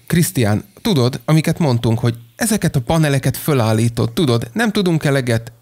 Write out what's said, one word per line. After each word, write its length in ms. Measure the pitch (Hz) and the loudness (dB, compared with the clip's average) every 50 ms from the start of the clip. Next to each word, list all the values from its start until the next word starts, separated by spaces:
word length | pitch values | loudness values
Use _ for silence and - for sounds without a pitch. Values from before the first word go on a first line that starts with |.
| _ | _
Krisztián, 580 | - - 175 160 - - 143 113 101 104 101 - - _ - - | -2 0 0 0 0 0 0 0 0 0 0 -2 -6 _ -8 -4
tudod, 380 | 233 202 135 120 123 135 - - | -2 0 2 2 0 -2 -2 -2
amiket 340 | - 156 160 151 - 160 - | 0 2 2 2 0 0 0
mondtunk, 400 | 170 143 123 117 117 123 113 113 | 0 0 0 0 0 0 0 0
hogy 160 | - 120 117 - - - _ | 0 -2 -2 -4 -8 -18 _
ezeket 400 | - - 220 226 196 - 160 - | -6 -2 -2 0 0 0 0 -2
a 40 | 143 | -2
paneleket 560 | 123 - 165 165 160 147 139 135 - 139 123 | -2 0 0 2 2 2 0 0 0 -2 -2
fölállítod, 760 | - - - 151 131 110 110 110 110 117 117 117 - 113 113 - | -2 -2 0 0 2 2 2 2 2 0 0 0 0 -2 -2 0
tudod, 380 | - 190 127 120 117 - - - | 0 2 2 2 0 -2 -4 -4
nem 200 | 208 233 226 196 | -2 -2 0 0
tudunk 320 | 214 202 180 165 156 - | 0 0 0 0 0 0
eleget, 480 | 151 139 139 127 123 117 113 117 - - - | 0 0 0 0 0 0 -2 -2 -6 -14 -20